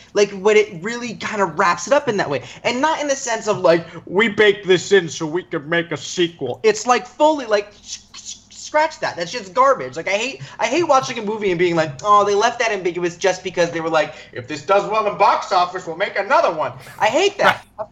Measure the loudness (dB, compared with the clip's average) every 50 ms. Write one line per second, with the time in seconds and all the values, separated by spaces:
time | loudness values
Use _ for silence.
0 | -20 _ 0 2 2 2 0 0 2 4 4 4 4 2 -4 -10 -8 -8 -8 -6
1 | -8 -10 -10 -8 -8 -8 -2 -2 -2 -2 0 0 0 0 0 -2 0 0 0 2
2 | 2 0 -2 -2 -2 -2 -4 -6 -6 -10 -18 -4 -4 -4 -2 0 0 0 0 -2
3 | -2 -4 -4 -4 -4 -6 -6 -4 -2 -2 -2 2 4 4 4 4 0 -6 -16 -18
4 | -14 -2 0 0 0 0 2 4 4 4 4 2 2 2 2 2 4 4 2 2
5 | 2 0 -8 -8 -8 -4 -4 -6 -6 _ -8 -8 -4 -2 -2 -2 -2 -4 -8 -8
6 | -8 -8 -2 -2 -2 -2 -2 -8 -8 -8 -6 0 2 2 2 2 0 0 0 0
7 | 0 -8 0 2 4 4 4 2 -2 0 0 -2 -2 -4 -18 -20 -18 -18 -18 -18
8 | -18 _ -20 -18 -16 -16 -18 -18 _ _ -20 -18 -16 -2 0 0 0 0 -2 -6
9 | -8 -8 -6 -6 -10 -8 -8 -10 -12 -4 0 2 4 4 4 2 -2 -10 -10 -8
10 | -4 -2 -2 -2 -2 -4 -8 -12 -16 -18 -6 -4 -2 0 0 0 2 4 4 2
11 | 2 0 -8 -6 -4 -6 -6 -2 -2 -2 0 2 2 2 2 0 0 0 -4 -6
12 | 2 4 4 4 6 4 2 2 2 0 0 0 -2 -2 -2 -2 -4 -4 -4 -2
13 | -4 -4 -4 0 0 0 0 0 -6 -6 0 0 0 0 0 -6 -4 0 2 2
14 | 2 0 -6 -16 -20 -16 -14 -14 -10 -10 -10 -10 0 2 2 2 2 0 -2 0
15 | 0 -2 2 4 4 4 4 2 -2 0 0 0 0 0 -4 -10 -10 -10 -6 -4
16 | -4 -4 -2 -6 0 2 2 2 2 2 -2 -2 -6 -6 -6 -12 -20 -20 -4 -2
17 | 0 2 2 2 2 2 0 2 2 2 2 0 -10 _ _ -14 -14 -2